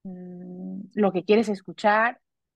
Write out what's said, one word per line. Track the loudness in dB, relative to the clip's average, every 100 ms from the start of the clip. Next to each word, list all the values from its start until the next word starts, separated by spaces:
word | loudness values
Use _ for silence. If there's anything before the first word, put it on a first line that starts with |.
mm, | -16 -14 -14 -14 -14 -12 -10 -10 -8 0
lo | 2
que | 2 2
quieres | 4 2
escuchar | -2 -8 -2 2 4 2 -2 _ _ _